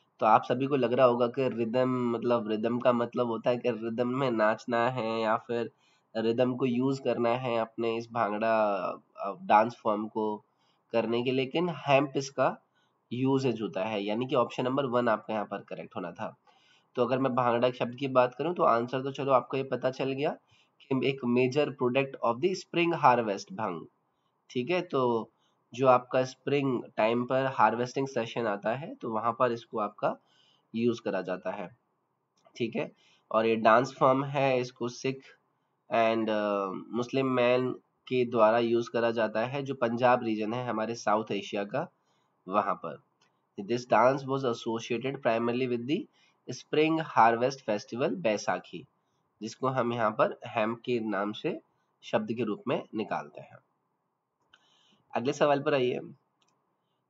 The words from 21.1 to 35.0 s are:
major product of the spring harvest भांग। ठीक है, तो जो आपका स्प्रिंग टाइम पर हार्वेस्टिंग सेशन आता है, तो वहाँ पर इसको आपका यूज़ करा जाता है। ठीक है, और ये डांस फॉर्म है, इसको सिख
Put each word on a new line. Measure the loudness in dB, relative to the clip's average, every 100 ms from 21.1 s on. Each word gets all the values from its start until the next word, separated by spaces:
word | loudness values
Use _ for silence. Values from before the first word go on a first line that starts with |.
| -2 0
major | 2 2 2 -2 0
product | 0 0 -2 -2 -2
of | 0
the | -2 -2
spring | -4 0 0 4 4
harvest | 4 2 -2 -6
भांग। | -6 -4 -6 -12 _ _ _ _ _ _
ठीक | -6 -2
है, | -2
तो | -2 0 2 0 -4 _ _ _ _
जो | 0 6
आपका | 6 4 0
स्प्रिंग | 0 -4 -2 0 0 -2 -4 0
टाइम | 0 2 0
पर | 0 0
हार्वेस्टिंग | 2 2 2 -2 -2 -4
सेशन | -2 -4 -2 -2
आता | -2 -2 -4
है, | -6 -12
तो | -6
वहाँ | -4 -2
पर | 2 0
इसको | 0 -6 -4
आपका | -4 -2 -4 -4 _ _ _ _ _ -2
यूज़ | 0 0
करा | -2 -4
जाता | -4 -6 -6
है। | -8 -10 -14 _ _ _ _ _ _ _ -8
ठीक | -6 -4
है, | -8 -10 _ _ -2
और | 0 2
ये | 4
डांस | 6 6 4 2
फॉर्म | 4 4 2
है, | 0 2 2
इसको | -2 -6 -8
सिख | -4